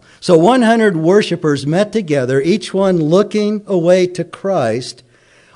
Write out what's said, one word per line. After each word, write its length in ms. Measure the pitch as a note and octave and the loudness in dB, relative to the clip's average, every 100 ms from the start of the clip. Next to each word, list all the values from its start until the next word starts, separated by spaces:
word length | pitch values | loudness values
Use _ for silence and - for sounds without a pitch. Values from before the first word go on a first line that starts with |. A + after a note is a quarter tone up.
| _ _ | _ _
So 180 | - E3+ | 2 4
one 260 | F3 C4 | 4 4
hundred 340 | A3+ A#3 G#3+ E3 | 2 2 2 0
worshipers 720 | D#3+ G3+ G#3 E3+ D#3 C#3+ C3 | 2 2 2 -2 -2 -2 -2
met 260 | E3 G#3 | -2 -2
together, 480 | A3 F3 C#3+ B2 C3+ | -4 -2 -2 0 -2
each 320 | D3+ G#3 - | 0 -2 -2
one 240 | F#3+ G3 F3+ | -2 0 0
looking 640 | D3+ F3 G#3 G#3+ G#3 G#3+ G3+ | 2 0 0 -2 -2 -4 -4
away 400 | F#3+ E3+ F#3 F3+ | -2 2 2 0
to 160 | F3+ | -4
Christ, 800 | E3 - G3 F#3 A#2+ A2+ B2 - _ _ _ _ _ | -10 -8 -4 -2 -2 -4 -8 -16 _ _ _ _ _